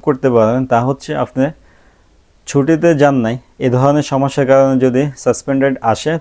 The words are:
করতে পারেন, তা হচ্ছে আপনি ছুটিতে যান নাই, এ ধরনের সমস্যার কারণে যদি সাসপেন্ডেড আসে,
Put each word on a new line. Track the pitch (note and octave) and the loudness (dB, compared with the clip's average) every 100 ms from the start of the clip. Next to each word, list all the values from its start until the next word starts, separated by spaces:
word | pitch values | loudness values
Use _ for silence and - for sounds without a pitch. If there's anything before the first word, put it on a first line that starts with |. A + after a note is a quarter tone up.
করতে | - C3 C3+ | -2 -2 2
পারেন, | A#2 A2 B2+ B2+ | 2 2 0 0
তা | A#2 | 0
হচ্ছে | B2+ C3+ - D3 | 0 -4 -6 -6
আপনি | B2 C3 C#3+ - _ _ _ _ _ _ _ _ - | -4 -2 -4 -4 _ _ _ _ _ _ _ _ -4
ছুটিতে | C#3 C3+ D#3+ E3+ D3 | -2 2 2 2 4
যান | C#3+ C3+ | 2 2
নাই, | A2+ B2 _ - | -2 -6 _ -4
এ | C3 | -2
ধরনের | B2 C#3 D3 | 2 2 0
সমস্যার | C#3 C3+ C#3 C#3+ C3 | 0 -2 -2 -2 2
কারণে | C3+ C3+ C3 | 4 4 2
যদি | C3 B2 C#3+ C3+ | 0 0 -4 -4
সাসপেন্ডেড | B2+ A#2+ - C3+ C#3 C3 | -4 -4 -2 -2 -2 -2
আসে, | A#2+ G#2+ D3+ D#3+ | -2 -2 -2 -4